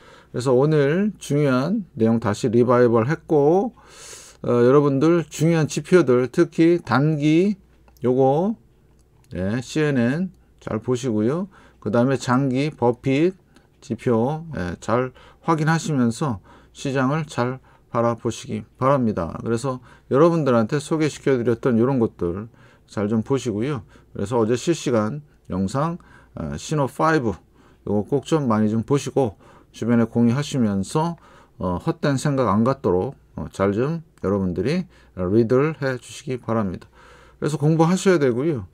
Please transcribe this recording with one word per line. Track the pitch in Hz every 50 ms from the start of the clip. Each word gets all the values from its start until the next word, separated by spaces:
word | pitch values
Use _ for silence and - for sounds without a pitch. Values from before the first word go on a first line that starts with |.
| - - - - - _ -
그래서 | 127 120 139 127
오늘 | 123 139 151 156 151 139 135 156 185 202 214 - -
중요한 | - - 139 147 151 139 127 127 131 170 202 240 180 - -
내용 | - 110 113 117 117
다시 | - 101 104 - - 127
리바이벌 | 101 120 123 117 123 120 123 120 113 117 110 127
했고, | 165 - - - 165 147 139 147 170 190 214 240 - - - - - - - - - - - - - _ -
어, | 123
여러분들 | 120 120 120 123 131 147 143 143 135 135 147 160 170 170 156 -
중요한 | - - 147 165 170 160 151 143
지표들, | - - 151 - 180 180 156 127 123 123 127 123 -
특히 | - 170 165 - - 160 165 175 170 -
단기 | - 117 127 143 156 160 147 143 151 156 165 185 202 208 - _ _ _ _ _ _ _ _ -
요거, | 120 127 131 135 131 139 156 180 208 226 - _ _ _ _ _ _ _ _ _ _ _ _ _ _ -
예, | 85 92 98 110 127 120
씨엔엔 | - - 160 151 147 143 127 117 120 135 165 190 180 - - _ _ _ _
잘 | - - - 110
보시고요. | 110 123 127 120 127 131 110 107 107 117 143 175 202 190 - - - - _ _
그 | - 120
다음에 | 104 120 120 135 135
장기 | 123 - 123 123 127 139 135 123 131 143 156
버핏 | 147 - 120 120 120 - - 135 135 139 160 185 190 - _ _ _ - _ _ _ _
지표, | - - 117 - - 127 120 110 117 131 156 156 165 165 151
예, | - 90 87 87 -
잘 | - - 107 120 127 127 - - - - - _ -
확인하시면서 | - 165 151 156 151 160 160 - - 156 131 123 117 113 - 160 143 110 95 - - - - - _ _
시장을 | - - 143 127 139 131 131 147 160 156
잘 | - - - 120 123 131 131 - _ _ _ _ _
바라보시기 | - 117 117 117 117 113 - 117 110 - - 127 113 107 107 - _ -
바랍니다. | 127 135 143 135 123 110 101 95 87 80 - - 120
그래서 | 113 117 117 123 135 127 127 - - - - _ -
여러분들한테 | 120 135 160 175 165 165 151 131 120 117 110 104 - 147
소개시켜드렸던 | 143 - 165 156 156 143 - - - 147 135 123 117 123 117 117 - 139 120 110
요런 | 117 131 139 131
것들 | 113 101 - - 90 85 85 98 110 113 - _ - - _ _ _
잘 | _ - 110 101 104
좀 | 113 110 110
보시고요. | - 139 131 117 123 98 104 117 143 151 123 - - - - _ _ -
그래서 | - 98 101 127 120
어제 | 113 107 123
실시간 | 117 - 170 165 - - 151 120 110 104 107 135 151 - - _ _ _ -
영상, | 87 92 98 95 - 135 151 165 170 175 - - - - - _ _
어, | - 80 73 69
신호 | 78 - - 156 151 139
파이브 | 120 - - 160 160 160 156 123 110 95 - - _ _ _ _ _ _ _ _
요거 | - 101 104 98 -
꼭 | 143 139 -
좀 | - 160 160 143 123
많이 | 107 107 107 107
좀 | 107 113 113
보시고 | - 139 147 - 131 - 139 135 110 - - - - - - - _ _
주변에 | - 113 117 120 117 117
공유하시면서, | 113 - 120 120 117 117 139 147 - - 135 117 107 101 98 95 - - 156 160 170 170 - - - - - - _ _ -
어, | 90 90 90 87
헛된 | - 160 160 - - 151 139
생각 | 127 - 151 139 135 - 117
안 | 95 107 117
갖도록, | 131 131 - - 107 87 90 98 131 143 - _ _ _
어, | - 80 73 -
잘 | - 98 101 101
좀 | 104 127 147 165 165 156 - _ _ -
여러분들이 | 92 101 101 95 92 85 87 92 123 160 190 175 - - - - _ _
리드를 | 92 92 90 101 117 120 107 127 127 143 160 156 - 139
해 | 135 131
주시기 | 123 - - - - - - 131 117
바랍니다. | - - 113 113 107 95 85 80 - - _ - - - - - - - - _
그래서 | - 151 147 156
공부하셔야 | 143 151 165 156 165 160 185 180 - 196 180 165
되고요. | 143 127 113 120 135 170 156 117 95 -